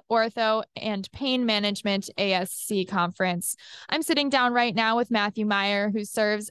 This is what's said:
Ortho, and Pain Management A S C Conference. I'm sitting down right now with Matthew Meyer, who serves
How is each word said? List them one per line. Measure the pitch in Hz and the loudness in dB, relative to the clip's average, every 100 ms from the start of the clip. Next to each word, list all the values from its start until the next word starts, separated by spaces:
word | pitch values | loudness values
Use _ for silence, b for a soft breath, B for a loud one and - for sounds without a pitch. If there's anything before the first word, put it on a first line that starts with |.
| - | 0
Ortho, | 226 226 233 220 220 - - | 0 2 0 0 0 -2 -8
and | 220 202 190 | -6 -4 -6
Pain | - 269 254 240 | -6 -2 0 2
Management | 208 208 202 202 196 - - | 2 0 -2 -2 -2 -4 -2
A | 202 | 0
S | 185 190 | 2 0
C | - - 202 185 | -6 -4 -2 0
Conference. | 196 175 - 185 175 - - B B B | 0 -2 0 -2 -2 -4 -8 B B B
I'm | 302 | -4
sitting | 311 302 277 | 0 0 2
down | 269 247 | 2 2
right | 240 240 | 2 2
now | 202 220 233 | 2 2 2
with | 247 | 2
Matthew | 226 208 220 208 | 2 0 0 0
Meyer, | 196 196 202 208 | 2 2 2 0
who | 214 208 | -2 -2
serves | 226 208 208 214 | 0 0 0 -4